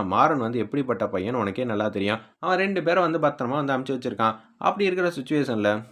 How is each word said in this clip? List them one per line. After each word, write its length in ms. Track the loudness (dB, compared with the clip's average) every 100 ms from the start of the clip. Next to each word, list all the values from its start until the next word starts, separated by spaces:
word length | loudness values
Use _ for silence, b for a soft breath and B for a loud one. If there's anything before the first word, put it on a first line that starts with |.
| 2
மாறன் 380 | 4 4 2
வந்து 140 | -2 -2
எப்படிப்பட்ட 460 | -2 -2 -2 -2 -2
பையன் 260 | -2 -2
உனக்கே 300 | -2 -2 -2
நல்லா 240 | -2 0 0
தெரியும். 340 | 0 0 -2 B -6
அவன் 180 | 0 0
ரெண்டு 240 | 2 0
பேரை 200 | 2 2
வந்து 160 | 2 2
பத்திரமா 400 | 0 0 -2 -2
வந்து 160 | 0
அமுச்சு 220 | 0 -2 -4
வச்சிருக்கான். 420 | -4 0 0 0 B B
அப்படி 260 | -2 0
இருக்கிற 260 | 0 0 -2
சுச்சுவேஷன்ல 600 | -2 -2 0 0 2 2 0 -4